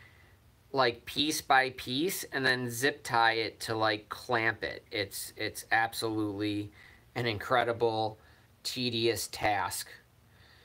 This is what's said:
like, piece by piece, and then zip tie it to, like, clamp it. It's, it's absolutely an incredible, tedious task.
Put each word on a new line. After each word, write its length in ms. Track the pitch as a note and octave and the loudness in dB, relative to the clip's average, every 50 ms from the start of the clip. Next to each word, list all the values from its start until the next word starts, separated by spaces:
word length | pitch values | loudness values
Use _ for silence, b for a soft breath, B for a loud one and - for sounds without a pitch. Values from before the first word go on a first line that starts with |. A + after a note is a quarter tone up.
| B B B B B B B B B _ _ _ _ _ | B B B B B B B B B _ _ _ _ _
like, 340 | - C3+ B2+ A#2+ A#2 - - | 0 2 2 2 2 -2 -8
piece 340 | - - C3+ D3 D#3 D3+ D3+ | -8 -4 -2 0 0 -2 -2
by 300 | - - C#3 C3 C3 C3 | 2 4 4 4 4 2
piece, 540 | B2+ - - B2+ B2+ C3+ D#3+ F#3+ F#3+ - - | -2 -8 -6 -4 -2 0 0 0 -2 -4 -6
and 200 | - - C#3 C3 | -6 -4 0 2
then 240 | C3 B2+ B2+ B2+ A#2+ | 2 2 2 0 -4
zip 340 | A#2 A#2 B2+ C#3+ D3 - | -2 0 0 0 0 0
tie 320 | - - B2+ A#2 A2+ A2+ A2+ | -4 0 4 4 6 6 4
it 260 | A2+ A2 G#2 - - | 2 0 -4 -6 -8
to, 140 | - - A2+ | -6 -4 -2
like, 340 | A2 A2 A2 A2 G#2+ - - | 2 2 2 2 0 -4 -8
clamp 520 | - - - - B2 A2+ A2 A2+ G#2+ - | -12 -10 -4 0 0 2 2 2 0 0
it. 220 | F2+ C#2+ A1+ - - - | -4 -8 -8 -8 -12 -6
It's, 420 | - G#2+ G2 F#2+ - - - - - | -4 -4 -4 -4 -4 -10 -10 -10 -8
it's 280 | - G#2+ G#2 - - - - | -6 -6 -6 -6 -8 -4 0
absolutely 1000 | A2 A2 A2+ A2+ - - A#2 A2+ G#2+ G#2+ G#2+ G#2 G2 G2 G#2+ G#2+ G#2 G#2 G#2 G#2 B B B B B B B B - | 2 2 2 0 -2 -4 -4 -2 0 0 -2 -2 -2 -2 -2 -2 -2 -4 -6 -8 B B B B B B B B -6
an 100 | B2+ A#2+ | -4 -2
incredible, 920 | A#2 G#2+ G2 - - C3 A#2+ A#2 A#2+ A2+ A2 A#2 A#2 A2+ A2 A2 G#2+ A2 - b b b b b b b _ | -2 -2 -2 -2 2 2 2 2 2 0 2 2 2 2 2 0 -2 -2 -6 b b b b b b b _
tedious 680 | - - - B2+ B2 B2 A#2 A2+ A#2 A#2 G#2+ G2+ - - | -10 -8 -4 -2 -2 -2 0 2 2 2 2 0 -2 -6
task. 600 | - - - G#2+ G#2 G2 F2+ F2+ - - - - - - - _ _ _ _ b b b b b b b | -4 -2 0 0 2 2 0 -2 -4 -6 -8 -10 -14 -20 -20 _ _ _ _ b b b b b b b